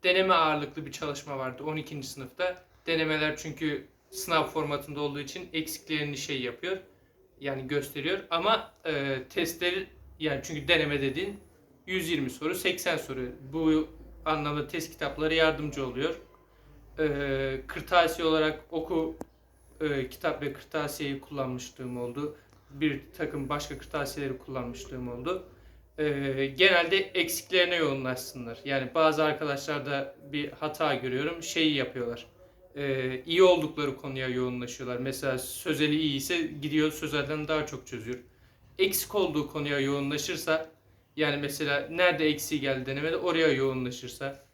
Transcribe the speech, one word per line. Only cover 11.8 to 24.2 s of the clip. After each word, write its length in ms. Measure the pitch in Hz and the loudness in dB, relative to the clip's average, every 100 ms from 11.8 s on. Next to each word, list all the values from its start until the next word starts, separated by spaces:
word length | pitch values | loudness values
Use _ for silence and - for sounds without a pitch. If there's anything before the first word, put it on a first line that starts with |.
| - | -4
yüz 220 | 185 165 | -2 0
yirmi 220 | 165 131 | 0 0
soru, 240 | 127 156 | -2 -4
seksen 420 | 180 190 175 - 160 | 0 0 0 0 0
soru. 360 | - 131 123 - 135 | -2 -6 -6 -8 -8
Bu 360 | 156 160 156 156 - - - | 2 6 6 4 -6 -18 -8
anlamda 420 | - 156 147 147 147 | -2 0 0 -2 -2
test 260 | 175 - | -6 -6
kitapları 420 | - 147 - 156 | -6 -6 0 2
yardımcı 520 | 160 160 139 147 139 131 | 6 6 4 -2 -4 -4
oluyor. 280 | 120 151 - - - _ _ - - - - | -2 -2 -2 -12 -20 _ _ -20 -20 -20 -2
Ee, 640 | 156 143 139 135 135 131 - | 0 2 0 0 0 -2 -6
kırtasiye 600 | - 143 180 170 165 165 | -10 4 6 6 4 4
olarak 320 | 160 156 151 - | 4 4 0 -4
oku, 460 | 165 160 165 160 160 - _ _ _ _ - | -4 0 0 0 -4 -12 _ _ _ _ -6
e, 280 | 156 143 127 | -2 -2 -4
kitap 340 | - 165 160 | -2 -2 -2
ve 100 | 147 | -4
kırtasiyeyi 680 | 139 - 160 147 143 143 139 | -6 -6 -4 -4 -4 -4 -4
kullanmışlığım 800 | - 143 131 127 127 - 127 123 | -6 -4 -2 -4 -8 -10 -8 -4
oldu. 360 | 123 123 151 - - - _ | -4 -4 -6 -6 -20 -20 _
Bir 300 | 139 151 135 - - | -2 0 0 -8 -6
takım 320 | 147 147 135 | -4 -4 -2
başka 300 | 143 - 143 | -4 -4 -10
kırtasiyeleri 600 | - 151 139 147 | -6 -4 -4 -4